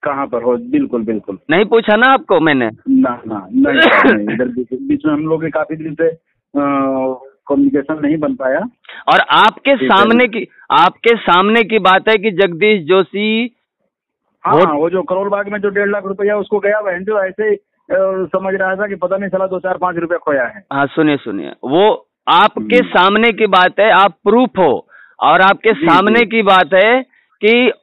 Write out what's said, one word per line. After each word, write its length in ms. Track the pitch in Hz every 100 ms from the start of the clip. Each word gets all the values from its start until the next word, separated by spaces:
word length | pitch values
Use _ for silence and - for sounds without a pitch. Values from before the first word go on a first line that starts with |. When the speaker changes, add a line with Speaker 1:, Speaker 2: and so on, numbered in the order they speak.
Speaker 1:
कहाँ 240 | - 139 139
पर 160 | 120
हो, 140 | 120 120
बिल्कुल, 440 | 120 143 139 120
बिल्कुल। 360 | 110 110 - 95 _
Speaker 2:
नहीं 140 | 160 208
पूछा 300 | 226 220 214
ना 120 | 254
आपको 320 | 269 - 180
मैंने? 300 | 156 139 120 113 -
Speaker 1:
ना, 320 | 131 127 120 -
ना, 200 | 202 190
नहीं, 640 | 254 196 269 330 - - -
नहीं, 200 | 104 113
इधर 100 | 123
बीच, 220 | 120 123
बीच 320 | 127 135 143 151
में 80 |
हम 140 | 147 156
लोग 160 | 160
के 60 | 160
काफी 260 | 151 156 160
दिन 180 | 156
से, 140 | 156 165
अ, 600 | 165 _ _ _ 143 143 139 135 135 131 131 - _ -
communication 520 | 143 139 143 139 156 143
नहीं 120 | 160
बन 180 | 147 127
पाया। 240 | 131 139 226 _ _ - -
Speaker 2:
और 120 | 170
आपके 560 | - 151 208 - - 277
Speaker 1:
ठीक 160 | 135
है। 60 | 196
Speaker 2:
सामने 300 | 214 233 247
की, 200 | 220 - _ _
आपके 440 | 143 175 - 226 226
सामने 480 | - 175 196 226
की 160 | 208 214
बात 300 | 185 185 196
है 80 | 220
कि 140 | 202
जगदीश 520 | 175 190 165 208 214
जोशी 720 | 151 185 185 196 214 220 240 _ _ _ _ _ _ _ _ _ 170
Speaker 1:
हाँ, 80 |
Speaker 2:
वोट 140 | 156 180
Speaker 1:
हाँ, 80 | 147
वो 140 | 165
जो 120 | 185
करोल 280 | 160 185 202
बाग 180 | 202 202
में 120 | 208
जो 100 | 202
डेढ़ 200 | 196 202
लाख 160 | 208 190
रुपया 320 | 196 202 208
उसको 220 | 196 208
गया 220 | 196 214
बहन 220 | 208 175
जो 200 | 190 214
ऐसे 200 | 190 190
ही, 120 | 214 202 _ _
अ, 120 | _ 185 190 190 180 190
समझ 180 | 190 190
रहा 200 | 190 190
था 120 | 208
कि 80 | 196
पता 220 | 180 196
नहीं 120 | 202
साला 180 | 185 190
दो 120 | 185
चार 180 | 185 180
पाँच 180 | 180 170
रुपये 200 | 170 170
खोया 260 | - 143
है। 220 | 120 104 _
Speaker 2:
हाँ, 140 | 139 143
सुनिए, 300 | - 156 143
सुनिए, 340 | - 98 71 -
वो 440 | 123 151 208 185 _ _ -
आपके 480 | 165 208 - 214 240
Speaker 1:
हम्म। 140 | 185
Speaker 2:
सामने 420 | 190 185 208 233
की 160 | 208 214
बात 320 | 190 180 -
है, 120 | 214
आप 200 | 180 196
प्रूफ 380 | - - 226 254 -
हो, 300 | 170 104 - - - _
और 220 | 123 170
आपके 320 | 190 196 214
Speaker 1:
जी, 120 | 208 165
Speaker 2:
सामने 340 | 170 196 226
Speaker 1:
जी। 60 | 226
Speaker 2:
की 160 | 226
बात 280 | 196 190 180
है 300 | 190 208 247 262 _ _ _
कि 300 | 208 240 254 -